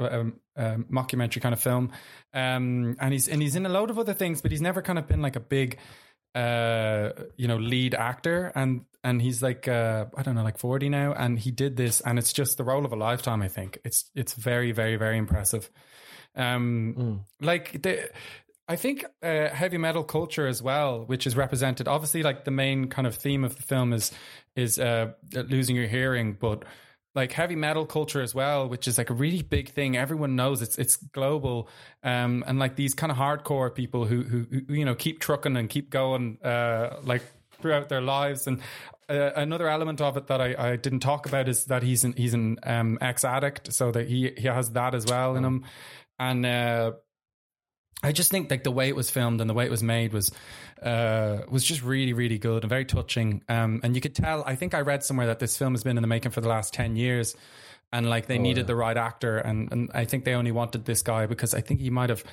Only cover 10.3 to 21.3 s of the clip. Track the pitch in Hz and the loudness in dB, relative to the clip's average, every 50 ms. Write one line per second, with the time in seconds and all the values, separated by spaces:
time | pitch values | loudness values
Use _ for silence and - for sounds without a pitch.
10.3 | 123 113 110 110 - - - 123 131 139 135 143 143 143 139 143 - - 123 120 | 0 0 0 0 -2 -2 -2 -2 0 0 0 2 2 2 2 0 0 0 0 0
11.3 | 120 117 104 131 120 - 135 143 131 123 123 117 107 - - 123 120 120 117 - | 0 0 -2 -2 -2 0 -2 0 0 0 0 2 2 2 2 2 2 2 2 0
12.3 | - - 139 131 - - 127 123 131 143 143 127 117 110 110 113 123 123 - 127 | 0 0 0 0 0 0 0 0 0 0 0 -2 -2 -2 0 0 0 0 0 0
13.3 | 113 107 101 92 - 104 95 95 - - - 117 - - - - - 139 117 - | 0 0 0 -2 -4 -6 -10 -10 -10 -10 -6 -4 -2 -2 -4 -4 -6 -6 -6 -6
14.3 | - 120 110 123 120 120 123 120 110 113 110 110 113 104 110 110 110 113 107 - | -6 -4 -2 0 0 2 2 0 0 0 0 0 2 0 0 0 0 0 0 2
15.3 | - 101 101 - - 110 - - _ - - - - - - - - - - - | 0 0 0 0 -2 -2 -4 -8 _ -20 -20 -20 -20 -20 -20 -20 -20 -20 -20 -10
16.3 | - - 127 123 123 123 120 120 120 117 110 113 113 127 123 117 107 98 98 - | -6 -2 0 0 0 0 0 0 0 0 0 -2 -2 -2 -2 -2 -2 -4 -6 -10
17.3 | _ - 147 160 175 165 170 - - 143 - 190 - - - - - - - - | _ -4 0 0 0 0 -2 -6 -8 -4 -2 0 0 -2 -4 -8 -12 -14 -16 -16
18.3 | - - - _ _ _ _ - 170 175 - 262 285 285 - - _ _ - 170 | -18 -20 -20 _ _ _ _ -6 -4 -2 -2 -2 -2 -4 -6 -12 _ _ -2 0
19.3 | 160 156 151 147 139 135 175 185 175 170 160 160 156 165 156 156 - 156 170 160 | 2 2 2 0 0 0 -2 0 0 0 0 0 0 0 -2 -2 -2 -2 -2 -2
20.3 | - 160 147 131 123 - 117 131 135 151 147 135 123 113 117 113 131 127 - 139 | -2 0 0 0 0 -2 0 0 2 2 2 0 0 -2 -2 -2 -2 0 0 0